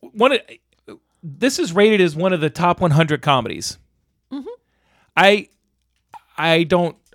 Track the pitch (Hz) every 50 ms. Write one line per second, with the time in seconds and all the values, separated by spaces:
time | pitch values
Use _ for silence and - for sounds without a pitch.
0 | - - - 214 220 269 285 233 - - 117 - _ _ _ _ _ - - -
1 | _ _ _ _ - 165 139 - 208 269 269 - 349 185 165 196 208 220 220 202
2 | 185 170 147 156 175 190 185 165 147 151 - - 175 175 175 - 185 175 147 151
3 | 165 151 151 139 - 151 143 127 117 107 - 76 - - - - _ _ _ _
4 | _ _ _ _ _ _ 262 285 254 370 480 - _ _ _ _ _ _ _ _
5 | _ _ _ 156 180 196 208 208 196 - _ _ _ _ _ _ _ _ _ _
6 | _ _ - - - _ _ - 151 165 165 165 170 151 185 175 175 165 - -
7 | _ _ _